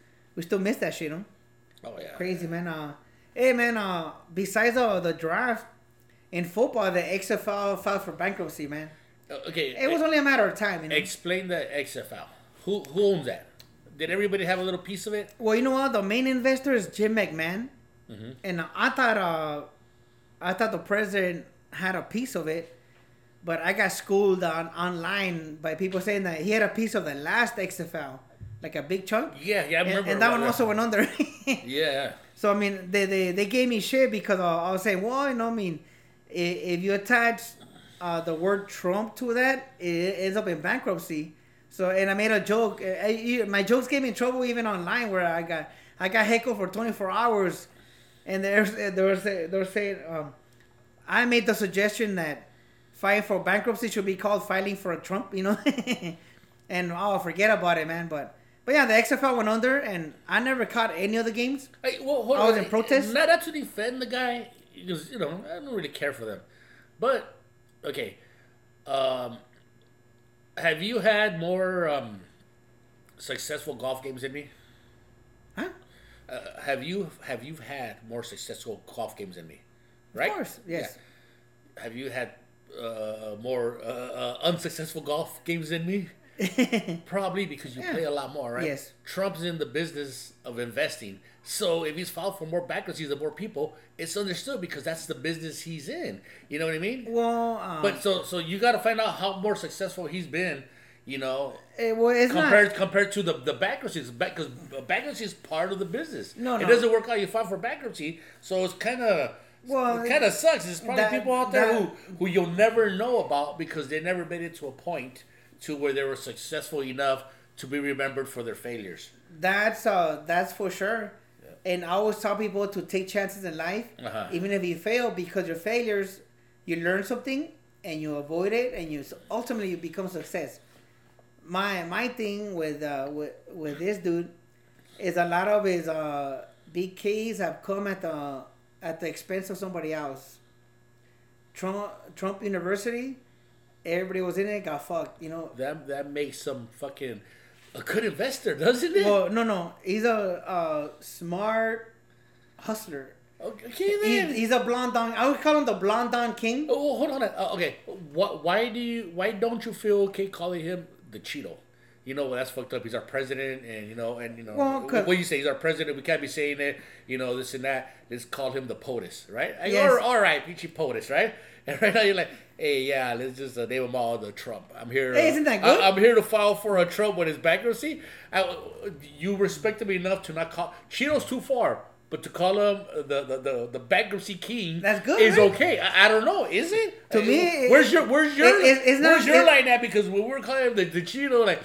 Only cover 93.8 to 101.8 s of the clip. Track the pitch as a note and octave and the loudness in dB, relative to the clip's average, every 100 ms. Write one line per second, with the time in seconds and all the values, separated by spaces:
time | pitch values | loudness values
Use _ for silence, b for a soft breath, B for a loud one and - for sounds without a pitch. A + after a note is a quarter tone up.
93.8 | B - E3 G3+ G3 E3+ - A3 F3 C#3+ | B -12 -8 -4 -4 -6 -6 -8 -8 -8
94.8 | D3 D#3+ - C#3 D#3 D#3+ D#3+ - E3 D#3 | -8 -8 -8 -6 -6 -6 -8 -12 -12 -12
95.8 | C3+ E4+ C#4 G2 B B B D3 D#3+ D#3+ | -10 -8 -8 -10 B B B -4 -2 -2
96.8 | G3 C4 A3+ A#3 A#3 A#3 A#3 A3 F#3 D#3 | -4 -6 -2 0 0 0 0 -2 -6 0
97.8 | G3+ F3+ G3+ F#3 - F3+ E3 F#3+ A#3+ A3 | 0 0 0 0 -2 -6 -4 2 4 4
98.8 | A3 A3 G#3+ E3 G3 F#3+ G#3 G3 D#3+ - | 2 2 0 0 -4 -2 -2 -2 -4 -6
99.8 | F#3+ F#3 D#3 F3+ D3+ D#3+ F3+ C#3 - b | -6 -6 -6 -6 -4 -2 -2 -4 -12 b
100.8 | b b - C3+ C3 C3+ C3+ - - - | b b -10 -6 -4 -2 -4 -8 -14 -4